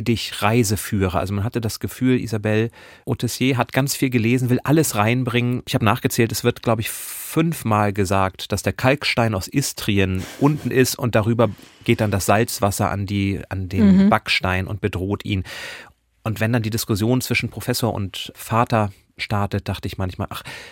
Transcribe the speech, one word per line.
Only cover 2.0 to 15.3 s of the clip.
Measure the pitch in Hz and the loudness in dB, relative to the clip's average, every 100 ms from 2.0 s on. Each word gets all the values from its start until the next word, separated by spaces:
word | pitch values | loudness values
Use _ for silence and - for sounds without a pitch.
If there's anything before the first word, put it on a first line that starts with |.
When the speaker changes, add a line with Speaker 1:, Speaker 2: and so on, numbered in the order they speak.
| 127 127 | 2 2
Speaker 1:
Isabelle | - 107 107 107 117 - - - - | 0 -4 0 2 0 -4 -20 -14 -6
Autissier | 120 123 - 131 123 | -4 -4 0 0 0
hat | 123 | 0
ganz | 135 135 - | 0 0 0
viel | 135 | 0
gelesen, | 123 113 127 123 | 2 2 2 2
will | 123 | 0
alles | - 160 147 110 | 2 2 2 2
reinbringen. | 107 123 120 120 120 123 - | 2 2 0 0 0 -2 -2
Ich | 135 | 0
habe | 110 | 2
nachgezählt, | 120 - - 113 | 2 0 2 0
es | - | 0
wird, | 120 - | -2 -2
glaube | - 113 | 0 -2
ich, | 107 | -2
fünfmal | - - - - - 165 156 113 107 104 | -8 -12 -12 -6 0 0 0 0 2 2
gesagt, | 101 95 98 95 - - | 0 2 2 0 -2 -6
dass | 104 | -4
der | - | -2
Kalkstein | - 131 143 - - 113 98 | 0 2 2 0 0 0 0
aus | - | -2
Istrien | 139 - - - 101 95 92 - - | -2 -2 -4 0 2 2 0 -6 0
unten | 143 151 123 | 2 2 0
ist | 123 123 - | 2 2 0
und | 120 113 | 0 2
darüber | 104 117 110 95 - - | 2 2 2 0 -16 -6
geht | - 117 | 0 2
dann | 107 | 2
das | 98 - | 0 4
Salzwasser | 104 117 - 101 - 101 | 4 2 0 0 0 -2
an | 101 95 | -2 -2
die, | 101 98 98 - | 0 0 -2 -6
an | 95 92 | -8 -4
den | 95 202 185 196 | 4 6 8 6
Speaker 2:
Mhm. | |
Speaker 1:
Backstein | 110 - - 92 92 95 | 4 2 -2 0 0 -2
und | 104 | -4
bedroht | 104 98 98 101 | -4 -2 -2 -4
ihn. | 107 | -2